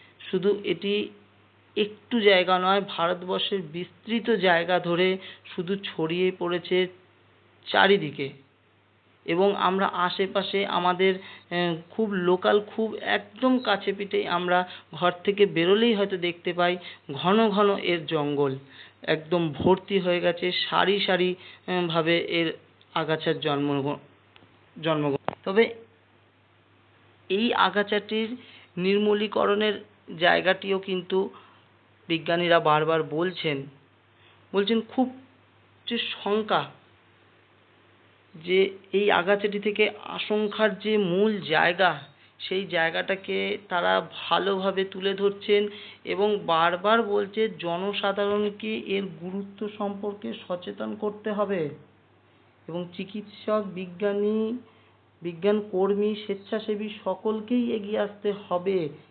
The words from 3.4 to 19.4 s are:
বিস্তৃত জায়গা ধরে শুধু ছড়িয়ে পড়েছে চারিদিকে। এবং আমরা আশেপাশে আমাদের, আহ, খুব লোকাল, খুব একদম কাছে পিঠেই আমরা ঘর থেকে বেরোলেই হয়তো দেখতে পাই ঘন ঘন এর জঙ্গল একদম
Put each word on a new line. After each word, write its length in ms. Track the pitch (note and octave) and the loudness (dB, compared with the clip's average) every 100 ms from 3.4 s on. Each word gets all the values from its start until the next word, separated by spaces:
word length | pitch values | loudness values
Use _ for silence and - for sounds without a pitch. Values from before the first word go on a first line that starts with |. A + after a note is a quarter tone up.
| - G3+ | -2 -4
বিস্তৃত 680 | D#3+ E3 F3+ - - A#3 A#3 | -6 -10 -10 -14 -4 -2 0
জায়গা 500 | G#3+ F3+ E3+ E3+ F3+ | 2 4 2 2 0
ধরে 380 | E3+ E3+ F#3 F#3+ - - - - | 0 2 2 0 -8 -20 -12 -8
শুধু 200 | F3 G3 | -4 -6
ছড়িয়ে 560 | G3 - D#3+ F3 F#3 F#3 | -6 -4 -4 0 0 0
পড়েছে 500 | F3 F3 E3+ F3+ F3+ - _ _ _ _ _ _ - | -4 -4 0 0 0 -6 _ _ _ _ _ _ 0
চারিদিকে। 640 | G#2 G3 G3+ D3+ C#3 C#3 - _ _ _ _ _ _ _ _ | 4 6 6 2 -6 -10 -10 _ _ _ _ _ _ _ _
এবং 320 | - E3+ G3 G3+ | -4 2 2 4
আমরা 300 | F#3 F#3+ G3 | 2 2 0
আশেপাশে 800 | F3+ F3 - F#3+ G3 F#3+ G3 G3 | 0 -2 0 -2 0 -2 -2 0
আমাদের, 480 | F#3 F3+ F3+ F#3+ | 0 2 4 2
আহ, 640 | F#3+ - - _ F3 F3 E3 - | 2 -6 -20 _ -2 0 -2 -6
খুব 200 | - A3 | -4 -2
লোকাল, 500 | G3 F3 F3+ G#3 G#3 | 2 2 4 4 2
খুব 340 | G3+ - A3 | 2 -4 -4
একদম 640 | - - G#3 - - B3+ B3+ | -2 0 -2 -2 -2 2 2
কাছে 340 | A#3 G3 G3+ | 2 0 -2
পিঠেই 360 | G3 G3 G#3 G#3 | -4 -2 -2 0
আমরা 400 | F3 F3+ F3+ F3+ - - | -2 2 2 0 -8 -16
ঘর 180 | D3+ F3 | 0 0
থেকে 360 | F3 - G3+ G3 | 0 -2 4 4
বেরোলেই 480 | D#3+ E3+ G#3 A#3 | 4 4 6 6
হয়তো 220 | G3+ G3+ F#3 | 4 0 -2
দেখতে 360 | F3 E3+ F3+ | -4 -4 -6
পাই 240 | F3 F3 F3+ - - - | 0 0 0 -8 -18 -12
ঘন 360 | C3+ E3+ G#3+ A3+ | -2 2 4 4
ঘন 300 | G3 G3+ G3 | 4 4 2
এর 280 | - F3 D3+ | 0 -2 0
জঙ্গল 500 | D#3+ D3 C#3+ C#3+ C3 - - - _ | -2 0 0 0 -2 -12 -20 -20 _
একদম 500 | - D#3+ D#3 F3 | -2 -2 0 0